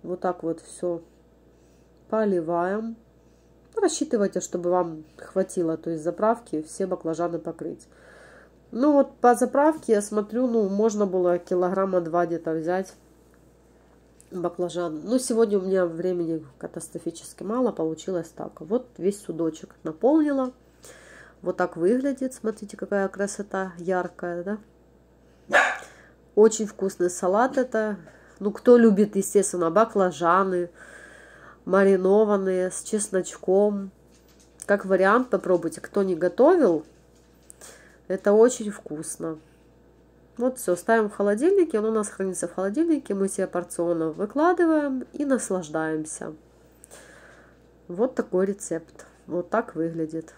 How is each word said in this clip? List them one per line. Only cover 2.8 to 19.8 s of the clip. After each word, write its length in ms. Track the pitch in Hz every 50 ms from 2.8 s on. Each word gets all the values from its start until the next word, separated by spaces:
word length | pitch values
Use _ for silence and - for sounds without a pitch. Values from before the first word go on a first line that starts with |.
| 220 226 226 - _ _ _ _ _ _ _ _ _ _ _ _ _ _ -
Рассчитывайте, 640 | 427 403 330 - - 294 - 254 214 202 190 - 185
чтобы 300 | 180 - - 180 170 175
вам 340 | 180 180 175 170 160 156 156 - _
хватило, 580 | - - - - 190 185 190 - 190 170 160 160
то 140 | 160 - 165
есть 140 | 165 156 151
заправки, 580 | 175 170 - 214 220 233 233 - - - 151
все 240 | 156 - - - 196
баклажаны 520 | 185 185 175 - 165 160 160 170 170 170 160
покрыть. 480 | 165 170 165 - 156 165 - - - _ - - - - - - - - - - - - _ _ _ _
Ну 220 | - 220 262 302 285
вот 220 | 277 269 269 -
по 180 | _ - 247 240
заправке, 580 | - 247 247 - 269 285 311 311 311 - - 220
я 80 | 208
смотрю, 460 | 208 - 214 214 202 208 214 240 254
ну, 220 | 247 226 226 208 190
можно 360 | 196 202 220 226 208 208 208
было 320 | 190 180 185 180 180 175
килограмма 640 | 175 175 - 190 180 180 180 190 190 190 190 185 180
два 240 | 170 160 160 175 175
где-то 260 | 165 170 160 165 165 160
взять 400 | 160 156 165 180 185 190 - - - _ _ _ _ _ _ _ _ _ _ _ _ _ _ _ _ _ _ _ _ _ _ _ _ - _
баклажан. 680 | - 180 170 175 175 - 180 170 165 175 175 170 156 156 156
Но 140 | 196 240
сегодня 400 | 254 254 - 233 220 226 208 202 196
у 20 |
меня 240 | 180 190 190 190 180
времени 600 | 170 165 165 180 185 185 175 170 160 165 156 143 - _
катастрофически 840 | _ - - - 170 165 - - 170 - 170 165 - - - - - -
мало, 280 | 190 226 254 254 220
получилось 580 | - - 160 160 160 156 - - 190 170 160 - _
так. 260 | - 160 160 - -
Вот 260 | 160 160 208 254 247 - _
весь 240 | - 170 196 202 -
судочек 540 | - - 165 156 165 160 156 - - - - _